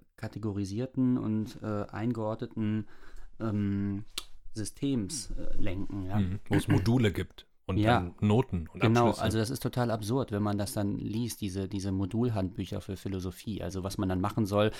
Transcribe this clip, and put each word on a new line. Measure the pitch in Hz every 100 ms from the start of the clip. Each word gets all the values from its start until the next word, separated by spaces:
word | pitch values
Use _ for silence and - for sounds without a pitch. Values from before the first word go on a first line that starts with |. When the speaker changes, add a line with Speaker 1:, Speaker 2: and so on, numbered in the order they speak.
| _ _
Speaker 1:
kategorisierten | 107 104 110 101 95 104 131 127 127 123
und, | 110 107 107 -
äh, | 107 104 101
eingeordneten, | 104 117 117 107 110 117 113 107 107 104 - - - - -
ähm, | 113 104 101 101 101 98 - - - - -
Systems, | 110 101 - 139 131 98 - -
äh, | - - -
lenken, | 104 92 92 98 90
ja? | 104
Speaker 2:
Mhm. | 92 101 -
Wo | 101
es | -
Module | - 98 123 107
gibt | 92 87 - - _ -
und | 95
Speaker 1:
Ja. | 107 120
Speaker 2:
dann | 87 -
Noten | 104 113 - 87 78
und | 90
Speaker 1:
Genau, | 113 117 117
Speaker 2:
Abschlüsse. | -
Speaker 1:
also | 110 110
das | 107
ist | 139
total | 120 127 120
absurd, | 107 104 135 113
wenn | 101
man | 104 104
das | 101
dann | 110 101 107
liest, | 110 107 120 -
diese, | 101 98 95
diese | 101 98
Modulhandbücher | 95 98 110 123 107 92 98 92 98
für | - 95
Philosophie, | 98 95 92 87 - 90
also | 90 95
was | 92 -
man | 95
dann | 92
machen | 98 - 101
soll. | 104 107